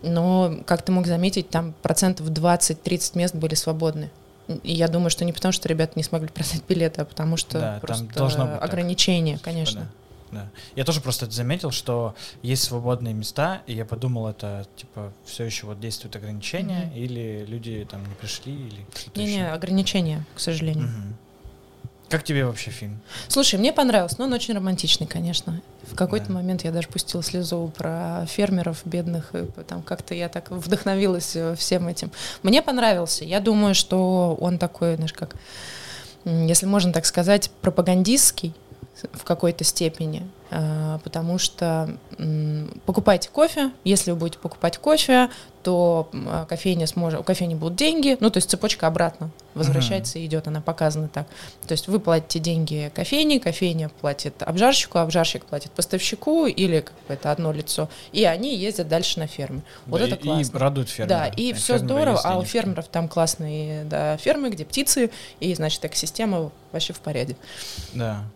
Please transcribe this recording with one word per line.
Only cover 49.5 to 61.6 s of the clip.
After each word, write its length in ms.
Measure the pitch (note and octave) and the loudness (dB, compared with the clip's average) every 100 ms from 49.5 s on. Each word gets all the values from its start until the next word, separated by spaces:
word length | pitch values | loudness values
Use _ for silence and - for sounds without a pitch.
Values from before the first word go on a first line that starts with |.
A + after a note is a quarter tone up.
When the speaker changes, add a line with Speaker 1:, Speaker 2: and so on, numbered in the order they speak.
| C#3+ | 0
Speaker 1:
возвращается 600 | D3 C#3 A#2+ G2 A2+ E3 | 2 4 2 0 -2 -6
Speaker 2:
Мгм. 40 | |
Speaker 1:
и 40 | D#3+ | -2
идет, 180 | D#3 D#3 | -2 -2
она 140 | D3+ | -4
показана 460 | D3+ E3 D#3 D3+ D3+ | -4 2 2 2 -2
так. 180 | D3+ D3+ - - - - | -4 -8 -12 -18 -16 -4
То 40 | |
есть 140 | D#3+ - | -4 0
вы 120 | G3 | 0
платите 400 | E3+ E3 D#3+ E3+ | 4 2 2 -2
деньги 520 | E3 E3 D#3 D3+ D3 - | 0 0 0 -2 -4 -4
кофейне, 440 | F3+ C#4 D#4 C#4 | 0 2 4 4
кофейня 500 | A#3+ - F3+ D#3+ D3+ | 2 0 0 0 -4
платит 540 | - D3 C#3 D3 - | -2 -4 -2 -6 -6
обжарщику, 560 | - E3+ A#3+ C#4 - F3+ | -4 4 6 6 2 2
обжарщик 460 | E3 E3+ E3 - - | 4 4 2 -2 -6
платит 260 | D3 - | -8 -6
поставщику 720 | - - F#3 - G#3+ - D#4+ C#4+ | -6 -2 -2 -2 -2 2 4 4
или 360 | - F#3 D#3+ | 2 2 2
как 120 | D3 - - | 0 -16 -10
бы 80 | C#3 | -4
это 160 | D3 | -2
одно 200 | D3+ D#3+ | 0 0
лицо, 380 | D3+ - - D#3 - - | -2 -4 -4 -4 -8 -4
и 100 | F#3+ G3+ | 4 4
они 300 | E3 C4 A3+ | 4 -2 -2
ездят 320 | G3 - D#3 | -2 -2 0
дальше 320 | E3 - - | 0 0 -2
на 80 | D#3 | -4
фермы. 360 | - C#3 C3+ - - - | -6 -6 -8 -10 -18 -4
Вот 120 | B2 | 0
Speaker 2:
Да, 60 | C#3 | 0
Speaker 1:
это 100 | - | 0
Speaker 2:
и, 40 | |
и 40 | |
Speaker 1:
классно. 360 | D3 D#3 C3+ C3 | 0 0 0 2
Speaker 2:
радует 300 | C3+ C#3 B2+ | 2 2 -4
фермера. 300 | - A2 F3 | -4 2 2
Speaker 1:
Да, 80 | D3 | 2
и 240 | G#2+ A#3+ | 0 -2
Speaker 2:
А 40 | |
Speaker 1:
все 220 | G#3+ | 0